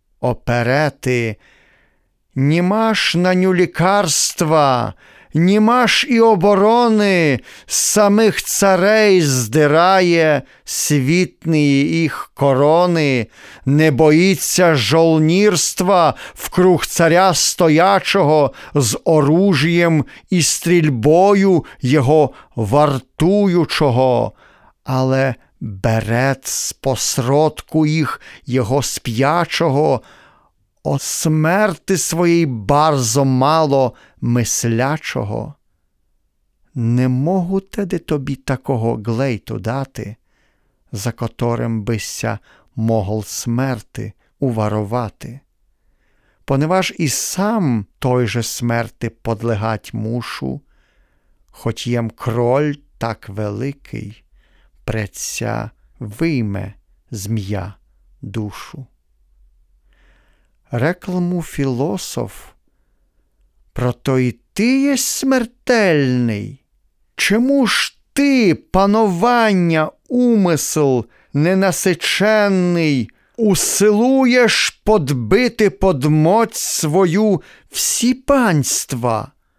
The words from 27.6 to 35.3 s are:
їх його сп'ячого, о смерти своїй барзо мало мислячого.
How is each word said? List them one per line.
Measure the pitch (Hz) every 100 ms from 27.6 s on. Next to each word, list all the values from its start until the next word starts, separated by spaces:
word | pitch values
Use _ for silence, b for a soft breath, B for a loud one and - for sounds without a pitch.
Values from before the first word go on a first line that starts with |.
| - 156 156
їх | 160 143 - B B -
його | 127 110 135
сп'ячого, | 131 - - 113 135 165 165 - 170 139 151 127 b b b b b _ _ _ 147
о | 143
смерти | - - 160 156 156 190 214 160 - 185
своїй | - 165 175 170 160
барзо | 117 98 143 156 143 117 127 135
мало | 131 135 160 156 135 127 - b b
мислячого. | 120 123 113 - 120 113 131 151 - 127 101